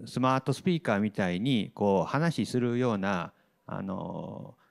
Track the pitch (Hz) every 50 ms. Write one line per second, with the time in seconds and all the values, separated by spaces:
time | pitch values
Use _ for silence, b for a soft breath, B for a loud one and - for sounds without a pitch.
0 | 113 117 - 123 123 131 131 131 - - 135 - - 190 175 156 - - 110 101
1 | 104 107 - - 101 90 87 90 110 139 135 110 92 - - - 104 101 98 95
2 | 80 - - 139 165 170 - - 104 - - 127 120 120 117 123 127 123 110 98
3 | 95 98 98 90 82 82 - b b b b b _ - - 98 98 95 95 90
4 | 85 90 87 82 80 - - - - - - b b b